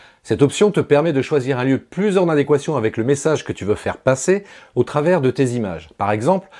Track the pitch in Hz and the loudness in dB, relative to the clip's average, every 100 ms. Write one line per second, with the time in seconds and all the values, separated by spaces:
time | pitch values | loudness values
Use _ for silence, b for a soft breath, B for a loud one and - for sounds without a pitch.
0 | b b - 110 139 - 208 175 - 143 | b b -4 2 2 4 2 2 2 2
1 | 165 135 123 147 123 127 131 131 - 180 | 2 -2 0 -2 0 -2 0 0 -2 -4
2 | 214 190 175 151 143 147 151 143 107 117 | 0 2 2 2 2 0 0 -2 -2 -2
3 | 117 143 160 147 - 98 95 104 - - | 0 0 0 -2 -4 -6 -4 -2 -4 -2
4 | 127 131 - 196 202 B B 123 120 147 | 0 0 0 -2 -2 B B -4 -2 0
5 | 156 180 131 127 131 120 104 82 82 - | 2 2 0 0 -2 -2 -4 -8 -12 -6
6 | 101 107 131 190 - | -2 0 0 0 -4